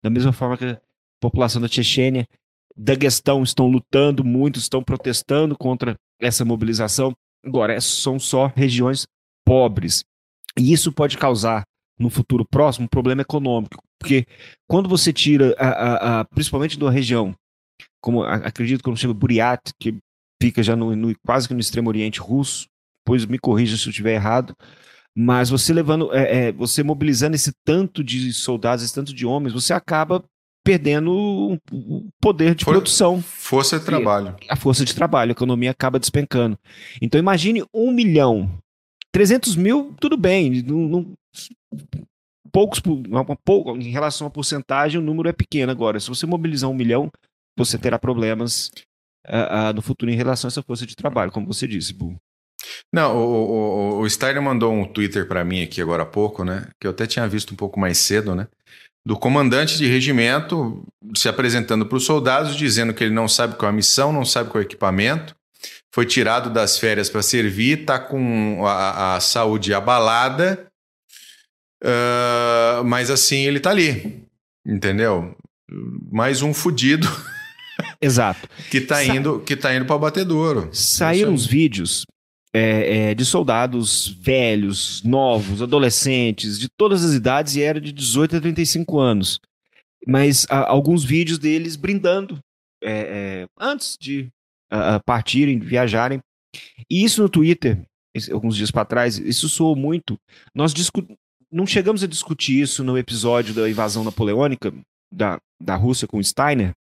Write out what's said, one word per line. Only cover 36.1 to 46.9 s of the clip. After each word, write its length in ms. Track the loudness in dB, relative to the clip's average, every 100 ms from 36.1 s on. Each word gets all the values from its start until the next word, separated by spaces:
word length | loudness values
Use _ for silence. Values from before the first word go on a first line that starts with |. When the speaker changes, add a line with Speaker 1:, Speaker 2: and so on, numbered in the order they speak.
| -2 0 0 0 -2 _ -20 -20 -6
Speaker 1:
Então 200 | 0 2
imagine 440 | 4 2 2 0 -2
um 200 | 0 2
milhão, 580 | 4 4 6 6 4 0 -6 _ _ _ _ -4
trezentos 420 | 2 4 4 2 2
mil, 400 | 2 2 -2 -4
tudo 160 | -2 2
bem, 460 | 4 4 2 0
não, 160 | 0 -2
não, 340 | 0 -2 -4 -14 _ -20 -20 -20 _ -18 -14 -14 -16 _ _ _ -2
poucos, 280 | 2 2 0
por-, 280 | -2 -2 -2
uma, 140 | -4
uma, 160 | -4 -4 2
pou-, 320 | 2 2 -8
em 140 | -6
relação 340 | -2 -2 -2 -8
à 40 |
porcentagem, 680 | -8 -6 -6 -2 0 0 0
o 40 |
número 260 | -2 -2 -2
é 40 |
pequeno 380 | -2 -4 -2 -2
agora. 280 | 0 -2 -2
Se 100 | -6
você 160 | -6 -4
mobilizar 420 | -2 -2 -2 -4
um 60 |
milhão, 380 | -2 2